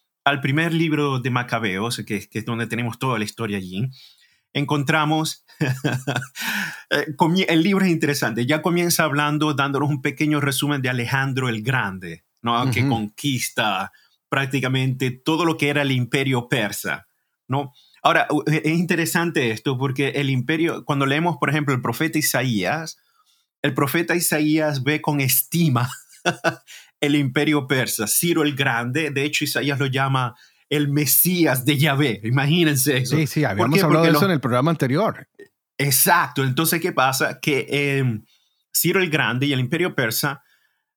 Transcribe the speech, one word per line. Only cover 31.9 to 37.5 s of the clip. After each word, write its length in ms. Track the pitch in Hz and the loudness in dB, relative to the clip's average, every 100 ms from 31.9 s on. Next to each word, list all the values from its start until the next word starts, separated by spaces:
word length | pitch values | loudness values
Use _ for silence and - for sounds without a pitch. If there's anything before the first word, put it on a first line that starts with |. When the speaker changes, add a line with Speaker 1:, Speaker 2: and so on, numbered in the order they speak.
| 135 143 101 | 4 2 0
Speaker 1:
Imagínense 720 | 110 131 139 175 156 135 147 127 | 0 0 4 4 4 2 2 0
eso. 200 | 131 151 | 2 0
Speaker 2:
Sí, 100 | 151 | 0
sí, 140 | 156 | 0
Speaker 1:
¿Por 80 | 131 | 0
Speaker 2:
habíamos 240 | 98 - 185 | 2 2 4
Speaker 1:
qué? 80 | |
Speaker 2:
hablado 180 | 160 156 | 4 6
Speaker 1:
Porque 40 | 165 | 6
Speaker 2:
de 20 | |
eso 80 | 151 | 4
Speaker 1:
los 100 | 196 | 4
Speaker 2:
en 40 | |
el 60 | 151 | 2
programa 300 | 123 123 156 | 2 2 2
anterior. 580 | 160 131 147 208 - - - - _ _ - | 2 0 0 0 -4 -12 -20 -20 _ _ -4
Speaker 1:
Exacto. 640 | 143 127 185 170 135 - | 0 2 4 4 2 0
Entonces, 380 | 131 127 156 170 | 0 2 0 0
¿qué 120 | 175 | 0
pasa? 460 | - 131 131 151 - | 2 2 2 -2 -2
Que, 260 | 160 | 0